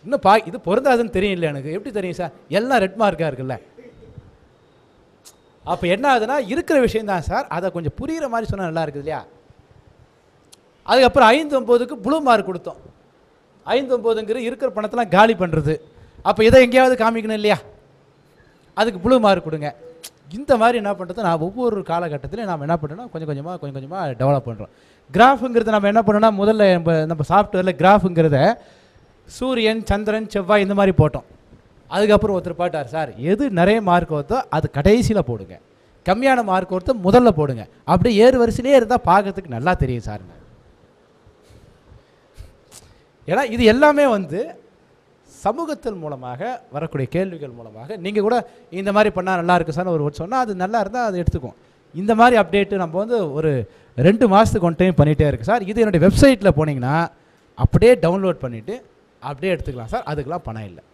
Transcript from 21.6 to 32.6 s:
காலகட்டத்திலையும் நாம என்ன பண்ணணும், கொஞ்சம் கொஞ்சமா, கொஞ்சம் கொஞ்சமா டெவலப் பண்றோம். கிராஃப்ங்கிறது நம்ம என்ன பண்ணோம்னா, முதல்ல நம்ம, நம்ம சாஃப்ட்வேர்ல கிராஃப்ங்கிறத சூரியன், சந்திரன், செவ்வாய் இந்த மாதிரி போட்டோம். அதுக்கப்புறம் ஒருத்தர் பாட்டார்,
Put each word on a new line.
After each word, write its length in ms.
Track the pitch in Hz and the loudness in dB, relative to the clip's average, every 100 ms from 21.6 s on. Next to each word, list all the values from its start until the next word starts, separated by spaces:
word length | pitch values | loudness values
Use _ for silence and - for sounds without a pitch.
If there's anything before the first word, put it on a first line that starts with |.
| 247 208 | -4 -4
காலகட்டத்திலையும் 640 | 170 170 175 147 135 202 | -4 -6 -4 -8 -10 -10
நாம 220 | 208 165 143 | -8 -8 -4
என்ன 120 | 170 | -4
பண்ணணும், 280 | 151 170 240 | -6 -12 -14
கொஞ்சம் 200 | 160 156 | -12 -10
கொஞ்சமா, 300 | 139 156 180 | -10 -10 -12
கொஞ்சம் 220 | 143 135 | -12 -14
கொஞ்சமா 140 | 135 190 | -12 -8
டெவலப் 460 | 156 117 135 139 120 | -8 -2 0 0 -4
பண்றோம். 240 | 107 101 _ _ _ _ | -14 -16 _ _ _ _
கிராஃப்ங்கிறது 680 | 135 247 269 247 233 220 214 | 4 4 4 0 -2 0 0
நம்ம 80 | 202 | 2
என்ன 140 | 214 | 0
பண்ணோம்னா, 320 | 214 208 220 | 2 2 2
முதல்ல 380 | 202 202 220 202 | 2 0 4 4
நம்ம, 340 | 175 165 160 156 | 2 0 -2 -2
நம்ம 180 | 160 139 | -6 0
சாஃப்ட்வேர்ல 460 | 190 202 185 185 139 | 2 2 -2 -2 2
கிராஃப்ங்கிறத 760 | 180 208 185 165 160 139 170 240 - _ _ _ _ _ - | 4 4 2 2 2 4 2 0 -12 _ _ _ _ _ -20
சூரியன், 600 | - 254 254 214 226 - | -8 -4 0 0 -2 -4
சந்திரன், 440 | 202 214 214 214 | -4 -2 -6 -4
செவ்வாய் 320 | 202 185 208 | -6 2 2
இந்த 120 | 196 | 2
மாதிரி 240 | 202 196 180 | 2 2 4
போட்டோம். 260 | 151 135 - - _ - _ _ _ | 2 0 -16 -20 _ -20 _ _ _
அதுக்கப்புறம் 540 | 175 214 208 208 185 | -2 2 2 2 -4
ஒருத்தர் 120 | 165 | -6
பாட்டார், 340 | 160 | -6